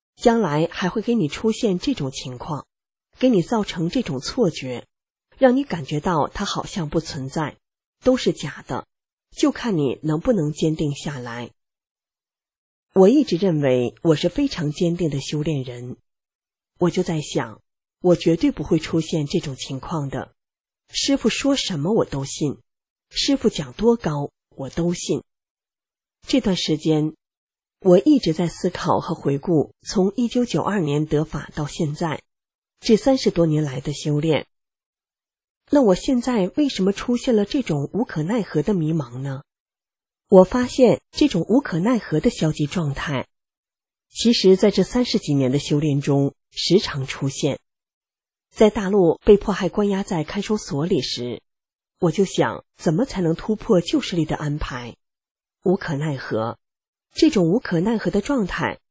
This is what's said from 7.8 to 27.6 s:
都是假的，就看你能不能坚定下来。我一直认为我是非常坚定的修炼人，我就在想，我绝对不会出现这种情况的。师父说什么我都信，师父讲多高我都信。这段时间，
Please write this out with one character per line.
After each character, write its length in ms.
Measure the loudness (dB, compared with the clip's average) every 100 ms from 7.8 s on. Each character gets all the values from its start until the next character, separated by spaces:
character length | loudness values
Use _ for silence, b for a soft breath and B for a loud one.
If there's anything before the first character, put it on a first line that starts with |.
| _ _
都 140 | 0 2
是 160 | 0
假 320 | -2 -8 -12 -10
的， 180 | -10 -10 _ _ _ _
就 180 | 0 0
看 280 | 0 -2 0
你 200 | 0 -2
能 160 | -2 -2
不 140 | 2
能 180 | 0 0
坚 240 | 0 -2 0
定 180 | -2
下 260 | -4 -8 -10
来。 320 | -10 -10 -12 _ _ _ _ _ _ _ _ _ _ _ _ _ _
我 140 | 6 6
一 160 | 6
直 140 | 2 0
认 240 | 0 2
为 340 | 2 2 0 -2
我 120 | 0 2
是 120 | 2
非 220 | 0 -2
常 220 | -2 -6
坚 260 | -2 -2 0
定 120 | -2
的 120 | -4
修 200 | -6 -4
炼 220 | -2 -4
人， 340 | -6 -12 -14 -16 _ _ _ _ _ _ _ -2
我 120 | 0
就 140 | 0
在 160 | -2 -4
想， 400 | -2 -4 -4 -10 _ _ _ _
我 140 | 2 4
绝 200 | 4 2
对 160 | 2
不 120 | -2
会 160 | -2 -2
出 220 | 0 -4
现 240 | -2 -4 -2
这 140 | -4
种 160 | -4 -10
情 240 | -10 -10
况 300 | -6 -6 -6
的。 220 | -8 -10 _ _ _ _ _ _
师 260 | -6 0 0
父 120 | 0
说 260 | 0 0 0
什 240 | -2 -4
么 140 | 0
我 120 | 0 0
都 200 | -4 -8
信， 320 | -4 -4 -4 _ _ _ _ _
师 280 | -6 0 2
父 120 | 0
讲 240 | -2 -10
多 220 | 0 2 2
高 360 | 0 -4 -8 _ _ -12
我 140 | -8
都 240 | -2 -2 -2
信。 260 | -4 -4 -6 _ _ _ _ _ _ _ _ _ -2
这 140 | 0
段 140 | 2 -2
时 220 | 0 -2
间， 360 | 2 2 0 -6 _ _ _ _